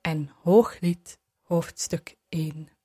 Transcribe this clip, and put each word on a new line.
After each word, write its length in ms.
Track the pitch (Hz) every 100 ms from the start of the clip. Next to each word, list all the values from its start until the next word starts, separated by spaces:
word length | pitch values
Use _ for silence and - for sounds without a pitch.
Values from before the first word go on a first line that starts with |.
en 300 | - 160 143 -
Hooglied, 760 | - 202 226 - 175 175 - - _ _
hoofdstuk 760 | _ 170 - - - 160 - - _
één. 400 | 165 156 156 151 _